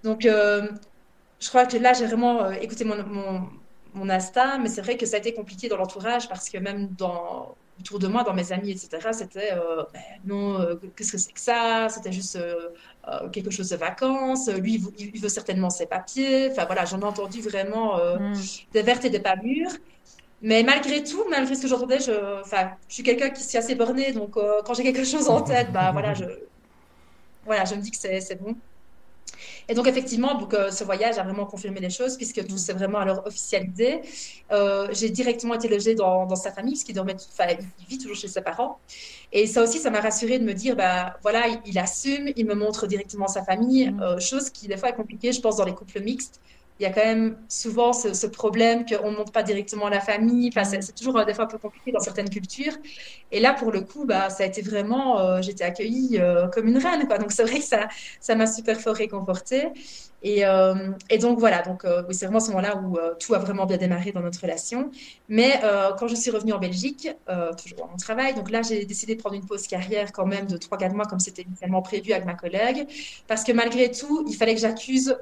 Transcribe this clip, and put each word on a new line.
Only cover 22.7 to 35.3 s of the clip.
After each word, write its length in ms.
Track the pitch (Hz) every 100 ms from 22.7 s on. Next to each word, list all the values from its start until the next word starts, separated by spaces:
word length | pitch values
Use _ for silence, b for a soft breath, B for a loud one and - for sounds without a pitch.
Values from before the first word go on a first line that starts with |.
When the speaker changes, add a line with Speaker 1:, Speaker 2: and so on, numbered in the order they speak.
| 185 -
Speaker 1:
je 60 | -
suis 80 |
quelqu'un 260 | 247 247 269
qui 140 | -
suis 140 | - 240
assez 180 | 226 262
borné, 360 | 233 262 269
donc, 240 | 226 208 226
euh, 240 | 208 208 214
quand 80 |
j'ai 100 | 240
quelque 220 | 262 254 262
chose 240 | 311 277
en 120 | 240
tête, 300 | - 247 240
bah, 200 | 185 185
voilà, 200 | 202 208
je, 120 | 196 180
Speaker 3:
<laughs> 1200 | - - - _ _ _ - - - - - 214
Speaker 1:
voilà, 200 | 214 185
je 100 | 208
me 60 |
dis 100 | 208
que 60 | -
c'est, 240 | 196 190
c'est 140 | 190 190
bon. 200 | 196 233 - - - - - - - B B B B
Et 60 |
donc, 140 | 233 262
effectivement, 480 | 254 254 226 262 247
donc, 180 | 202
euh, 180 | 214 196
ce 120 | 190
voyage 340 | 196 190 226 220
a 60 |
vraiment 220 | 185 196 196
confirmé 340 | 196 208 196
les 100 | 180
choses, 280 | 180 254 262
puisque 280 | 233 - 196
tout 100 | 190
Speaker 2:
Mm. 20 |
Speaker 1:
s'est 160 | -
vraiment 260 | 185 196 208
alors 240 | 190 190 208
officialisé. 760 | - - 196 190 180 240 320 B B B B -
Euh, 360 | 208 202 196 202
j'ai 180 | 208 220
directement 460 | - 247